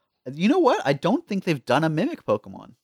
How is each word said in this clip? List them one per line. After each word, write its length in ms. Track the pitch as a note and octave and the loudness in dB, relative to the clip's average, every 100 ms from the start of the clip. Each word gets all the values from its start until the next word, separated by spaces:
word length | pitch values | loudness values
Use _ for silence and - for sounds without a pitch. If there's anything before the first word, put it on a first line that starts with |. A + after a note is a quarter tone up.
| _ _ B2+ | _ _ -14
you 140 | C#3+ G3+ | -2 2
know 120 | F#4 | 4
what? 220 | C#4 G4+ - | 4 2 0
I 80 | |
don't 340 | C#3+ E3 D4 - | 0 0 -2 -2
think 160 | G3 | -6
they've 200 | F3+ C#3+ - | -2 -4 0
done 180 | B2+ | 0
a 60 | D#3+ | 2
mimic 360 | D#3 C4 E4 - | 0 -2 -4 -2
Pokemon. 480 | G#2+ F#2+ F#2+ G2+ _ | -2 -4 -18 -20 _